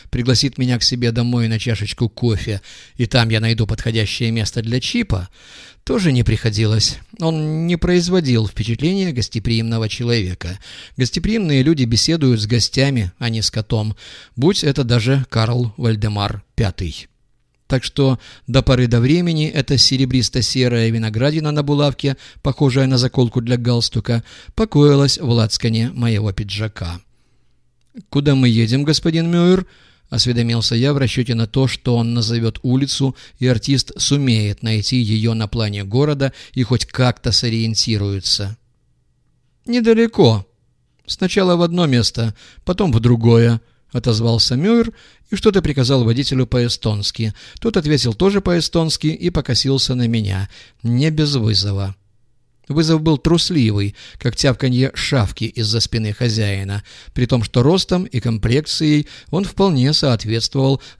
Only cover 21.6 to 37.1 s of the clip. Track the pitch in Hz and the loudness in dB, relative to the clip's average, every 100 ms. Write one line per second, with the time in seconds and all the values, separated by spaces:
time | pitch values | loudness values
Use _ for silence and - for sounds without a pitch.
21.6 | 143 147 147 127 139 135 - - 143 - | 0 2 0 0 -4 -4 -10 -6 -4 2
22.6 | 143 127 131 131 123 - 120 131 117 123 | 2 4 2 2 2 2 0 0 -2 -2
23.6 | 120 120 117 120 - 117 - - - - | 0 0 0 -2 -2 -2 -4 -14 -10 -4
24.6 | 220 147 147 139 139 - 147 117 113 - | 0 4 6 6 2 0 0 2 2 0
25.6 | 117 110 113 127 117 107 104 95 101 101 | -2 0 -2 -2 0 0 -2 -4 -6 -6
26.6 | 110 - 85 87 _ _ _ _ _ _ | -8 -8 -10 -10 _ _ _ _ _ _
27.6 | _ _ _ - - 139 143 135 123 113 | _ _ _ -20 -8 -4 0 2 4 4
28.6 | 113 131 147 147 170 160 165 175 175 185 | 2 0 0 0 0 0 0 2 4 2
29.6 | 185 _ _ _ _ 120 123 120 117 117 | 0 _ _ _ _ -4 0 0 0 0
30.6 | 110 117 135 143 127 - 123 113 113 131 | 0 0 2 2 0 -2 -2 -2 -2 0
31.6 | 131 - - 117 117 120 110 117 113 - | 0 0 0 0 0 -2 -2 -2 -2 -2
32.6 | 131 131 139 - 135 - - - 123 117 | 0 0 0 -2 -2 -4 -14 -4 0 0
33.6 | - 139 - - - 143 135 110 104 101 | 0 -2 -2 -4 0 0 2 0 0 -4
34.6 | 113 110 101 127 107 110 113 113 107 120 | -2 -2 0 -2 0 0 0 -2 -4 -4
35.6 | 107 101 98 120 151 143 135 - - - | -4 -4 -2 0 0 0 -2 -4 -8 -4
36.6 | 113 120 - - 123 | 0 -2 -2 0 0